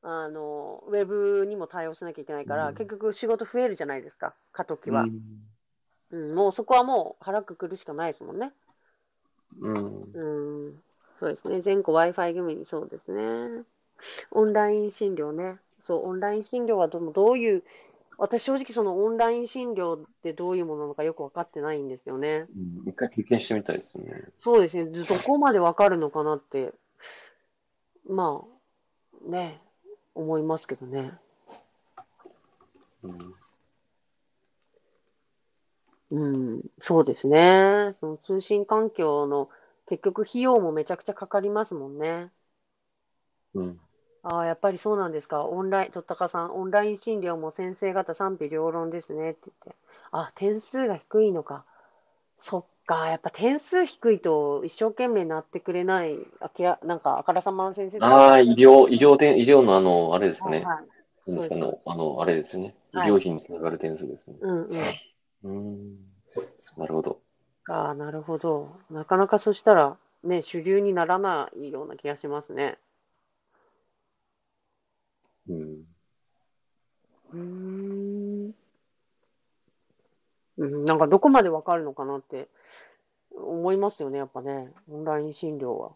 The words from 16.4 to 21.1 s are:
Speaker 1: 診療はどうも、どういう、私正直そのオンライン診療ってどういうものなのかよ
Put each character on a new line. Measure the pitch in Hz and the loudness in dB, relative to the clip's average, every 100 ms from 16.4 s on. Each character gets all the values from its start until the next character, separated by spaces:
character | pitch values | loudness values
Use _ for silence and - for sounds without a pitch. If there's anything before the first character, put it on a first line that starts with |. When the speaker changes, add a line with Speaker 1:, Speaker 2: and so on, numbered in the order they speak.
| 208 | -6
Speaker 1:
診 | 247 233 | -6 -2
療 | 208 | 0
は | 165 | 0
ど | 170 | -2
う | |
も、 | 165 | -4
ど | 151 208 | 2 4
う | 254 | 4
い | 233 190 | 2 0
う、 | - - _ _ _ - | -4 -20 _ _ _ -6
私 | - 233 | -4 -2
正 | - 269 | -2 -4
直 | 262 | -4
そ | 226 | -4
の | 208 180 | -2 0
オ | 214 | -2
ン | 226 | 0
ラ | 233 | 0
イ | 240 | 0
ン | 240 | -6
診 | 262 247 | -8 -8
療 | 202 175 160 | -4 -4 -6
っ | 156 _ | -10 _
て | 170 | -12
ど | 156 175 | -8 -4
う | 185 | -4
い | |
う | 165 | -4
も | 151 | -6
の | |
な | 147 | -8
の | |
か | 147 | -4
よ | 156 | -6